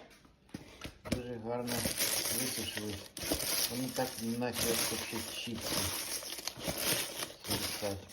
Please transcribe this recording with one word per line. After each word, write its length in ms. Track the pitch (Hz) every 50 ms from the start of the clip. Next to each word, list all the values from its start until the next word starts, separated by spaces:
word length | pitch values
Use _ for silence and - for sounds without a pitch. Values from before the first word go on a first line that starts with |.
| - - - - - - - - - - - - - - - - - - - - - -
дуже 260 | - 254 - 247 247
гарно 360 | 233 226 226 240 240 247 240 240 233 220 - - - - - - - - - - 226
висушились. 680 | - - - 117 104 98 - 104 107 107 101 92 - - - - - - - - - - - - - -
Вони 180 | 240 247 262 247
так, 200 | - 262 254 - - - 113 113 117 120
наче 280 | 123 123 117 - 120 120 117 113 - -
хочуть 440 | 117 107 - - - 110 - - -
чіпси. 420 | - - 123 113 95 - - 104 101 98 95 - - - - - - - - - - - - - - - - - - - - - - - - - - - - - - - - 107 101 110 - - - 107 101 98 92 - -